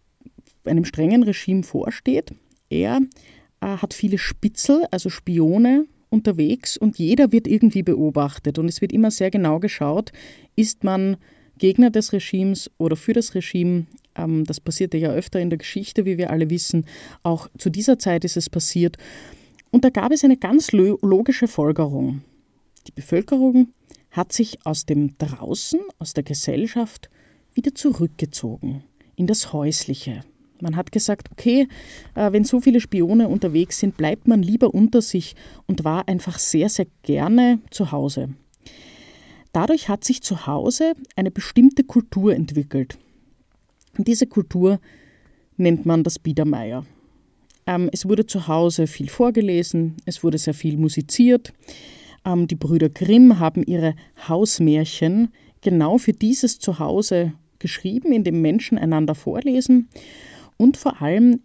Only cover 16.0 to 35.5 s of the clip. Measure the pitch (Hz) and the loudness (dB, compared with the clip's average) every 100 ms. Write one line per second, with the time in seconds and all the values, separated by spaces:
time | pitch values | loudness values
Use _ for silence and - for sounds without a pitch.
16 | 196 175 175 160 160 170 - 170 160 - | -2 -2 -2 -2 0 -2 -2 -2 -4 -12
17 | - - 170 165 - - 185 190 233 254 | -20 -8 -4 -4 -6 -6 -4 -2 2 2
18 | 190 170 175 175 - 170 - 175 170 - | 2 -2 -2 -6 -6 -6 -4 0 0 -2
19 | - - - - _ _ - 247 254 214 | -20 -20 -20 -20 _ _ 0 2 4 2
20 | 233 302 277 254 190 285 - 202 190 202 | 0 4 4 4 4 2 4 2 4 2
21 | 196 190 240 254 233 - 147 151 151 139 | 2 2 2 0 -2 0 -2 0 -2 -2
22 | 131 139 - _ _ _ _ _ - - | -4 -6 -12 _ _ _ _ _ -20 -18
23 | - 170 214 269 262 254 240 _ _ - | -4 -2 0 2 4 4 4 _ _ -20
24 | _ - 180 - 214 - 160 156 - 147 | _ -8 -6 -2 -4 -4 -8 -6 -2 -2
25 | 143 - 147 127 - - - 330 392 - | -2 -4 -8 -8 -8 -8 -4 -6 -6 -14
26 | 160 - 147 143 - 131 226 240 220 - | -8 -8 -6 -8 -4 -4 -4 -4 -6 -10
27 | - _ _ _ _ - 277 - - - | -20 _ _ _ _ -6 -6 -4 -4 -2
28 | 165 - 151 - 117 - 131 139 - _ | -4 -4 -8 -8 -10 -10 -10 -10 -14 _
29 | _ - 180 214 - 147 147 156 - 135 | _ -4 -2 -2 -4 -4 -4 -4 -6 -10
30 | 139 110 - _ _ - 170 160 - 214 | -10 -14 -16 _ _ -12 -6 -6 -4 -4
31 | - 202 - - 240 262 269 - - - | -2 -4 -8 -6 0 2 0 -4 -20 -20
32 | - - 208 208 208 247 262 233 - 190 | -14 -4 0 2 2 2 4 2 0 0
33 | 170 226 220 208 180 156 180 - 196 - | 2 4 2 0 0 0 -2 -2 -4 -2
34 | 151 214 - 220 175 233 240 190 220 240 | -4 0 2 2 2 2 2 4 4 2
35 | 220 185 - - - | 0 -6 -6 -16 -20